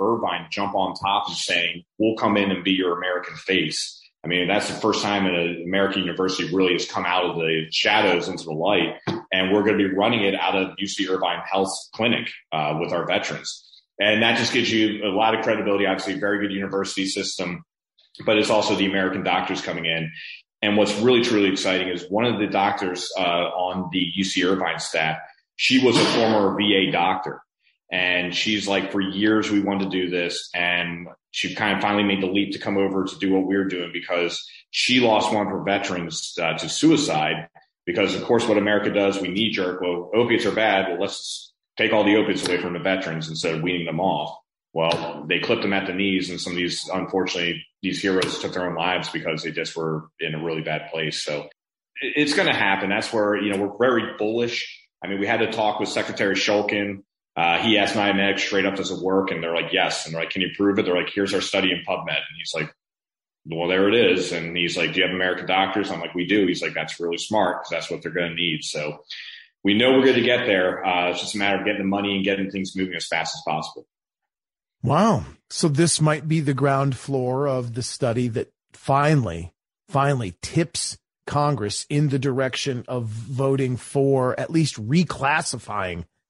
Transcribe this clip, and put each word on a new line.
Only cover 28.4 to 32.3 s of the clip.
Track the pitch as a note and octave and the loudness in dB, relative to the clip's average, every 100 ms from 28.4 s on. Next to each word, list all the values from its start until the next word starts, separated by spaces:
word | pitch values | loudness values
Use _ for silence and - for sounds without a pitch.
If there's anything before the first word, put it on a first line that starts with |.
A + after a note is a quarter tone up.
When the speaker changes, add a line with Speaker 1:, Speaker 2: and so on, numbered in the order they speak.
| A2+ G#2+ G2 | 0 -2 0
Speaker 1:
like, | G2 F#2 | 0 0
"For | G2+ | -2
years, | F#2+ G2 G#2+ A2 G#2 | -2 2 4 4 4
we | G2+ | 2
wanted | G2 G2 F#2+ | 2 0 -2
to | |
do | F#2 F2+ | -2 -2
this." | F2+ F2 - - | -2 -2 -6 -8
And | F2 F2 F2 E2+ E2+ E2+ - _ | -2 0 0 -2 -6 -12 -18 _
she | - - - | -6 -4 0
kind | G#2+ G2 | 0 2
of | |
finally | G#2 G#2 | 2 2
made | G2+ G2 | 2 2
the | F#2 | 0